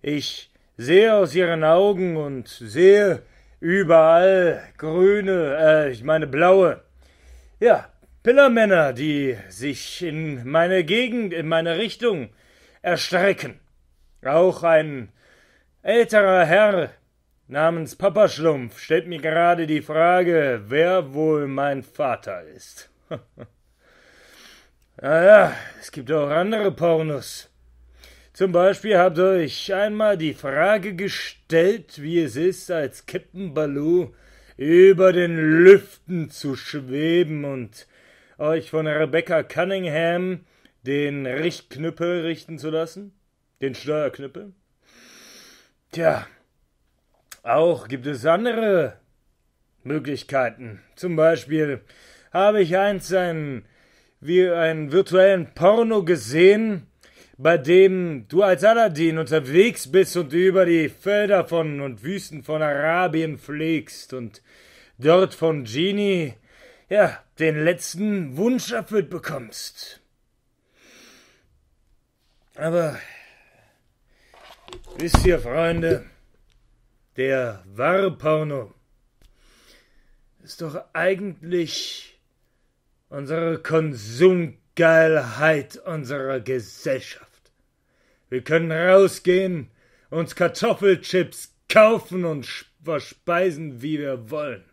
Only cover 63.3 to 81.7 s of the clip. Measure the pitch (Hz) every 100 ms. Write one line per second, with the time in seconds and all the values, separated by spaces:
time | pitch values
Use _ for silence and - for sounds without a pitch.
63.3 | 135 - 151 160 160 - - - 127 113
64.3 | _ _ _ _ _ _ _ 143 180 190
65.3 | - 160 156 117 123 185 202 202 185 147
66.3 | - _ _ - _ _ 202 180 - _
67.3 | - 160 151 156 175 - 165 208 202 147
68.3 | 131 226 254 - 240 180 208 143 175 -
69.3 | 143 110 - - - - - _ _ _
70.3 | _ _ _ _ _ _ _ - _ _
71.3 | _ _ _ _ _ _ _ _ _ _
72.3 | _ _ - 160 170 160 117 - - -
73.3 | _ _ _ _ _ _ _ _ _ _
74.3 | _ - - - - - - 165 - 180
75.3 | 170 120 143 165 170 165 - - _ _
76.3 | _ _ _ _ _ _ _ _ - 135
77.3 | 135 120 101 92 98 143 190 196 135 156
78.3 | 156 156 139 104 _ _ _ _ _ _
79.3 | _ _ _ _ _ _ _ _ _ _
80.3 | _ - - 160 147 - 165 175 190 202
81.3 | 151 160 180 160